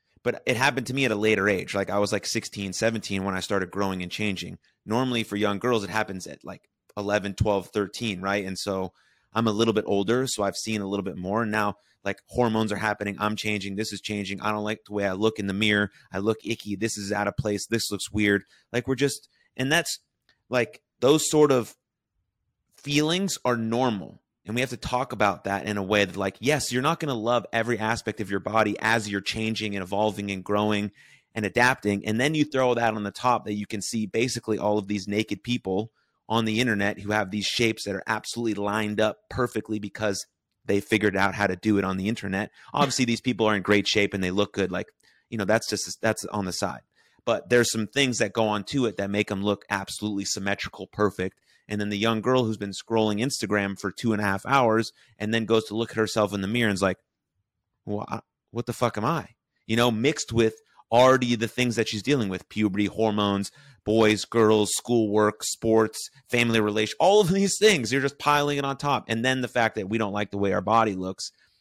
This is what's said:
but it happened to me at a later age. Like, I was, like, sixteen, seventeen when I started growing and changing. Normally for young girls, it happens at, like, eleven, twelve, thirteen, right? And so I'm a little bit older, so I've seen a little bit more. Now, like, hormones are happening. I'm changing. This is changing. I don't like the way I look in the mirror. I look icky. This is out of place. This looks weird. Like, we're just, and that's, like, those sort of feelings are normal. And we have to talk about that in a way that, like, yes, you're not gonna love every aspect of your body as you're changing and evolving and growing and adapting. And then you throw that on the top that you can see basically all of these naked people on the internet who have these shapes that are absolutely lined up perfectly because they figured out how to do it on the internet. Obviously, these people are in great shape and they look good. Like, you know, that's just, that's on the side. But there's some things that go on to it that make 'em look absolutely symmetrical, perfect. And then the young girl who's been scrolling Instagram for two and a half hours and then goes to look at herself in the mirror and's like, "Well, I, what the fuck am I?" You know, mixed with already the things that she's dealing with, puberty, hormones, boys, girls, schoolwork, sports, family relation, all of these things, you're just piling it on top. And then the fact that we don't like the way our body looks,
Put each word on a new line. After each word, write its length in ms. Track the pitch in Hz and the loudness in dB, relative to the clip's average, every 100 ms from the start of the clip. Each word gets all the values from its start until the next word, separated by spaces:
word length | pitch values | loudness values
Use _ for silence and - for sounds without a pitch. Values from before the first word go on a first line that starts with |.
| _ _ | _ _
but 200 | 120 - - | -6 -4 -2
it 120 | 117 | 2
happened 300 | 139 131 117 | 2 0 -4
to 60 | |
me 120 | 131 127 | 0 0
at 60 | |
a 40 | 104 | 2
later 340 | 107 104 101 | 2 4 2
age. 240 | 95 98 | 0 -2
Like, 160 | 101 95 | -4 -2
I 100 | 101 | 0
was, 120 | 101 | 0
like, 140 | 104 - | -2 -2
sixteen, 480 | 113 - 107 98 | -6 -6 -8 -8
seventeen 500 | 90 113 113 - 98 | -2 -2 -2 -4 -4
when 120 | 98 92 | -2 -4
I 40 | |
started 320 | - 101 87 | -2 -2 -2
growing 320 | 95 98 92 | -4 -4 -4
and 80 | 90 | -6
changing. 480 | - 104 95 90 90 _ _ - | -4 -4 -4 -8 -14 _ _ -4
Normally 380 | 113 131 117 | -2 0 -2
for 120 | 110 104 | -2 -2
young 240 | 104 101 | -2 0
girls, 240 | 127 117 | 0 0
it 60 | 98 | 0
happens 380 | 107 107 92 - | -2 -2 -6 -12
at, 160 | - | -16
like, 260 | - 95 _ _ _ - | -16 -16 _ _ _ -6
eleven, 380 | 101 104 98 | 0 0 0
twelve, 360 | 95 107 101 90 | 0 2 2 0
thirteen, 520 | 107 98 - 117 90 | -2 -2 -4 -6 -4
right? 240 | 95 101 95 | -2 -2 -2
And 120 | 92 | -6
so 360 | 101 95 92 _ _ _ _ | -4 -4 -4 _ _ _ _
I'm 140 | 113 113 | -2 0
a 40 | |
little 220 | 104 113 | 2 2
bit 120 | 107 - | 2 2
older, 400 | 101 101 123 131 | 0 2 0 0
so 160 | - | -2
I've 140 | 98 - | -2 -2
seen 240 | 110 107 | -6 -6
a 60 | 98 | -4
little 160 | 101 | -4
bit 140 | 95 85 | -4 -6
more. 280 | 90 107 110 | -4 -2 0
Now, 300 | 107 104 - _ _ | 0 0 -4 _ _
like, 160 | 101 - - | -8 -8 -4
hormones 440 | - 117 110 110 | 0 2 2 0
are 60 | 98 | 0
happening. 380 | 107 101 101 98 | -2 -2 -4 -2
I'm 160 | 107 107 | -4 -2
changing. 400 | 107 104 101 98 | -4 -4 -4 -6
This 160 | 110 | -6
is 100 | 101 | -8
changing. 400 | - 104 95 98 | -6 -6 -6 -4
I 100 | 107 | -4
don't 120 | 107 | -2
like 220 | 107 110 - | -4 -6 -6
the 80 | |
way 120 | 104 98 | -2 -2
I 80 | |
look 260 | 95 110 110 | 2 0 0
in 80 | 98 | -4
the 60 | |
mirror. 380 | 98 107 104 101 _ _ | 0 4 4 2 _ _
I 60 | 95 | -4
look 200 | 104 110 | -2 -2
icky. 320 | - 113 104 95 | -4 -6 -6 -4
This 220 | 110 104 | -4 -4
is 140 | 98 | -4
out 160 | 104 101 | -2 -2
of 80 | - | -2
place. 320 | 107 101 - | -2 -2 -2
This 240 | 113 - | -4 -2
looks 200 | 101 - | -6 -4
weird. 320 | 104 104 101 - _ - | 0 4 2 0 _ -8
Like, 160 | 120 131 | -6 -2
we're 80 | 131 | 0
just, 320 | 139 - _ _ _ - | -2 -2 _ _ _ -6
and 140 | 131 | 0
that's, 280 | 165 160 - _ _ _ _ - | 0 0 -8 _ _ _ _ -2
like, 320 | 123 113 - _ - | -2 -2 -6 _ 0
those 300 | 131 156 - | 4 4 4
sort 220 | 151 147 | 4 6
of 240 | 127 110 - _ _ _ _ _ _ _ _ _ _ | 4 0 -10 _ _ _ _ _ _ _ _ _ _
feelings 640 | 143 143 151 180 196 - | 0 2 2 2 -2 -2
are 140 | 123 117 | -2 0
normal. 640 | 113 117 127 101 76 - _ _ - | 0 0 0 -2 -8 -18 _ _ -8
And 100 | 117 | -4
we 60 | |
have 100 | 131 | -4
to 60 | 120 | -6
talk 340 | - 123 135 | -4 -4 -2
about 320 | 117 104 85 | 2 2 2
that 220 | 98 98 82 | -2 -4 -2
in 120 | 104 | -2
a 60 | |
way 220 | 95 104 98 | 2 2 2
that, 100 | 92 | 0
like, 220 | 98 - | -4 -2
yes, 320 | 127 147 - | -2 -2 -2
you're 100 | 123 | -2
not 180 | 143 165 | 0 -2
gonna 140 | 151 | -4
love 320 | 117 110 120 - | -2 0 0 0
every 240 | 113 113 110 | -2 0 -2
aspect 420 | 110 113 - 107 | -2 -2 -4 -6
of 120 | 95 | -4
your 80 | 98 | -4
body 360 | 101 110 104 - | 0 2 2 0
as 280 | 110 117 104 | 0 0 0
you're 140 | 98 | -4
changing 540 | - 113 110 110 107 98 | -4 -4 -4 -4 -4 -6
and 80 | |
evolving 480 | 92 101 107 101 101 | -4 0 0 -2 -6
and 120 | 95 | -6
growing 480 | 90 104 107 104 104 - - - _ 110 | -2 2 2 0 -2 -8 -20 -20 _ -6
and 100 | 104 | -2
adapting. 580 | - 123 135 104 101 107 | 4 4 2 0 0 0
And 140 | 110 | 0
then 140 | 143 | 0
you 120 | 156 147 | 0 0
throw 280 | 131 127 | 2 2
that 220 | 117 117 107 | 2 0 0
on 80 | |
the 80 | 101 | -6
top 340 | - 127 113 107 | -2 0 0 -2
that 80 | |
you 140 | 104 101 | -6 -6
can 140 | 104 | -8
see 260 | - 113 104 | -6 -4 -2
basically 500 | 113 127 123 - 107 | 0 -2 -2 -4 -2
all 220 | 104 107 | 0 0
of 80 | 98 | -2
these 200 | 104 98 | -4 -2
naked 360 | 104 107 101 | -2 -2 -4
people 480 | - 120 95 95 113 _ _ _ - | -4 -4 -2 -4 -4 _ _ _ -2
on 160 | 113 110 | 0 0
the 160 | 110 | 0
internet 380 | 127 101 101 98 | 0 0 -2 -2
who 120 | 98 | -2
have 180 | 107 95 | -2 -2
these 160 | 104 95 | -4 -2
shapes 380 | - 117 110 | 0 0 0
that 120 | 101 95 | -4 -6
are 80 | - | -4
absolutely 460 | 107 - 117 117 | -4 -6 -4 -2
lined 480 | 101 101 107 107 104 | -2 -2 -2 -2 0
up 180 | 110 - - | 0 -2 -8
perfectly 480 | - 123 110 - 110 | -4 -2 -4 -6 -6
because 480 | 101 - 107 98 - _ _ _ - | -8 -4 -4 -4 -8 _ _ _ -2
they 140 | 101 | -2
figured 380 | - 107 104 95 | 2 2 2 2
out 180 | 98 95 | 0 2
how 120 | 98 | 0
to 80 | 90 | 0
do 220 | 110 98 | 2 2
it 60 | |
on 140 | 95 95 | 2 -2
the 100 | 98 | -2
internet. 440 | - 98 95 107 _ - | -4 -4 -4 -4 _ -4
Obviously, 320 | - 139 131 120 | 0 0 2 0
these 160 | 117 | 0
people 240 | 127 113 107 | -2 2 2
are 80 | 101 | 2
in 60 | |
great 260 | 90 104 95 | 4 4 4
shape 260 | 107 101 | 2 2
and 100 | 98 | 0
they 80 | 90 | 0
look 220 | 95 104 | 0 0
good. 180 | - 92 | 0 -2
Like, 160 | 92 - _ _ _ - | -2 -6 _ _ _ -10
you 80 | 113 | -4
know, 80 | 98 | 2
that's 220 | 113 - | 2 0
just, 320 | 104 - - | -6 -6 -2
that's 240 | 110 107 - | -2 -2 -4
on 200 | 104 92 | -4 -4
the 80 | |
side. 280 | - 95 62 _ _ _ _ - | -4 -4 -6 _ _ _ _ -2
But 240 | 110 - | -2 4
there's 220 | 120 117 | 4 4
some 160 | 113 104 | 0 -2
things 320 | 139 131 113 | 0 0 0
that 140 | 104 | -2
go 140 | 117 110 | 2 2
on 160 | 104 95 | 0 -2
to 200 | 143 117 | -2 -2
it 120 | 95 | -2
that 120 | 98 | -2
make 200 | 104 - | 0 0
'em 120 | 98 | 0
look 220 | 101 101 - | 0 -2 -2
absolutely 560 | 101 98 - 107 98 98 | -4 -4 -8 -6 -4 -4
symmetrical, 640 | 101 98 101 - - - | -4 -4 -4 -6 -10 -8
perfect. 520 | - 104 - 92 - _ _ - | 0 0 0 -6 -8 _ _ -8
And 120 | 104 | -4
then 100 | 104 | -2
the 80 | 101 | 0
young 240 | 113 110 | 0 0
girl 240 | 120 131 110 | 2 2 2
who's 120 | 107 | -2
been 140 | 101 | -6
scrolling 480 | 95 - 113 110 104 | -8 -2 2 2 2
Instagram 600 | 135 - 101 104 98 95 | -2 -4 0 0 0 -4
for 120 | 101 | -6
two 200 | - 117 | -4 -2
and 100 | 107 | 0
a 40 | 104 | 0
half 180 | 98 - | -2 0
hours 460 | 135 117 110 110 - _ - | 2 4 2 0 -8 _ -8
and 120 | 107 | -2
then 140 | 113 110 | -2 2
goes 200 | 110 110 | 2 2
to 100 | 107 | -4
look 160 | 113 | -4
at 60 | 113 | -2
herself 360 | 107 110 104 | 0 2 0
in 80 | 101 | 0
the 60 | 95 | -2
mirror 220 | 120 113 | 0 0
and's 120 | 95 | 2
like, 160 | 95 90 _ _ _ _ _ _ _ _ - | 0 -2 _ _ _ _ _ _ _ _ -8
"Well, 200 | 104 - | -8 -8
I, 140 | 113 - _ _ | -12 -14 _ _
what 160 | 113 120 | -10 -6
the 80 | |
fuck 240 | - 117 - | -2 -2 -2
am 80 | 117 | -2
I?" 240 | 165 90 _ _ _ - | -4 -6 _ _ _ -2
You 80 | 113 | 2
know, 160 | 123 | 4
mixed 420 | 110 135 - - | 4 0 0 -2
with 220 | 113 110 - _ _ - | 2 2 0 _ _ 2
already 440 | 117 131 131 123 113 | 6 8 6 4 0
the 120 | 113 | -2
things 280 | - 123 110 | -2 0 0
that 120 | 107 | 0
she's 140 | 107 | -2
dealing 280 | 120 143 101 | 0 0 0
with, 200 | 92 - | -4 -6
puberty, 380 | 107 107 98 104 | 0 0 2 0
hormones, 640 | 107 110 104 101 98 98 - - - - | 2 2 2 2 2 -2 -10 -20 -8 0
boys, 400 | 113 110 107 - | 6 6 4 0
girls, 460 | 117 110 107 101 | 4 6 4 2
schoolwork, 720 | - - 120 107 104 107 - | -2 0 2 2 4 2 0
sports, 680 | - - 113 110 110 - - _ - | -6 -4 2 4 4 -2 -14 _ -4
family 320 | 123 117 113 | 0 2 2
relation, 360 | 104 107 110 - | 2 0 -2 2
all 220 | 180 208 | 4 6
of 80 | 175 | 6
these 280 | 196 196 - | 4 2 4
things, 340 | 214 175 107 | 4 4 2
you're 80 | 135 | 0
just 160 | 135 - | -2 -2
piling 400 | 147 147 143 143 | 2 2 2 0
it 80 | 139 | -2
on 100 | 135 | -2
top. 300 | 143 123 - | 0 0 -2
And 160 | 113 | -2
then 180 | 127 131 | 0 0
the 60 | 123 | -2
fact 280 | 123 113 110 | 2 0 0
that 120 | 95 | -2
we 100 | 110 | -2
don't 140 | 104 | -2
like 180 | 104 104 | -2 -4
the 80 | 101 | -2
way 140 | 98 | 0
our 80 | 95 | 0
body 340 | 95 113 110 92 | 2 4 4 0
looks, 360 | 92 - - _ _ _ | -6 -8 -12 _ _ _